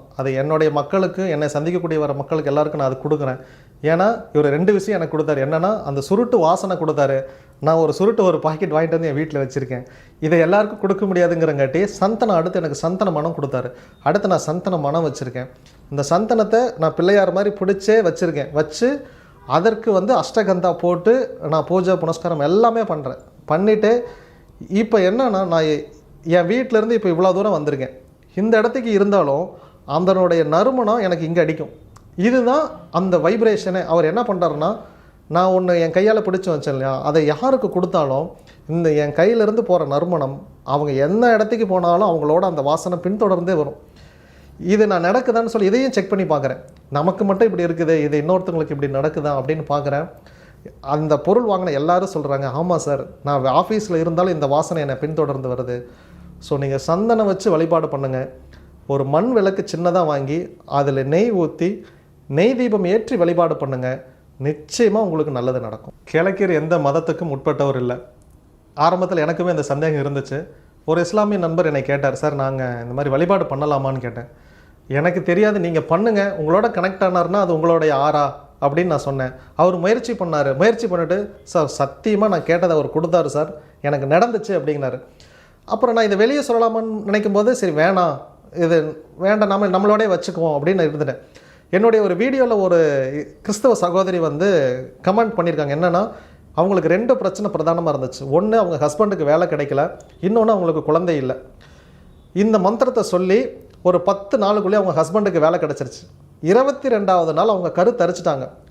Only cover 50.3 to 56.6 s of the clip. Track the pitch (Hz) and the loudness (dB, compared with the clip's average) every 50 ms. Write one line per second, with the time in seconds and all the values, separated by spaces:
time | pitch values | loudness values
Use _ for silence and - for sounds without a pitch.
50.3 | - - - - - - - - - - - 135 147 151 156 156 151 139 - - | -20 -20 -20 -20 -20 -20 -20 -20 -20 -16 -6 -4 -2 -2 0 0 0 0 2 2
51.3 | - 240 247 220 196 185 185 180 147 139 147 160 175 185 190 190 - 156 143 143 | 2 2 2 0 -2 -2 -2 -2 -2 -2 0 2 2 2 0 -2 -4 -6 -4 -2
52.3 | 139 139 139 131 120 143 165 180 180 156 - 147 143 131 131 - - - - 143 | -4 -2 -4 -4 -4 -4 -2 0 -2 -2 0 -2 -4 -4 -4 -8 -14 -10 -4 -2
53.3 | 143 139 127 135 127 156 185 - 220 214 208 208 180 160 165 170 165 165 180 190 | -2 0 2 2 2 2 2 2 -2 -4 -2 -2 -2 -2 0 0 0 0 0 0
54.3 | 175 156 147 135 139 151 160 - 180 160 147 139 131 127 - 147 160 156 156 139 | 0 -2 -2 0 0 0 0 -2 -4 -4 -4 -4 -6 -6 -6 -6 -2 -2 -2 -2
55.3 | 139 135 131 127 123 123 127 120 123 120 120 - - - - - - - - - | -4 -6 -6 -6 -6 -6 -6 -6 -8 -8 -10 -14 -20 -20 -20 -20 -20 -20 -20 -20
56.3 | - - - - 151 143 | -20 -20 -8 -6 -4 -4